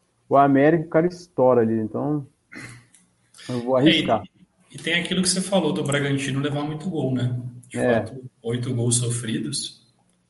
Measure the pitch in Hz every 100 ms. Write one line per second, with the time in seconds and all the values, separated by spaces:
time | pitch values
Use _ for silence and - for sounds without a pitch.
0 | _ _ - 135 143 135 147 165 156 160
1 | 175 175 - - 127 123 113 113 107 120
2 | 139 151 131 _ _ - - - _ _
3 | _ _ _ - - 123 120 131 151 160
4 | 127 107 98 _ _ _ _ - 160 170
5 | 180 185 180 190 - 190 151 147 139 143
6 | 139 139 - 135 143 143 151 156 190 156
7 | 131 123 120 120 - - - 120 123 113
8 | 101 - 127 _ 117 123 123 120 120 113
9 | 117 - 110 - - - - - _ _
10 | _ _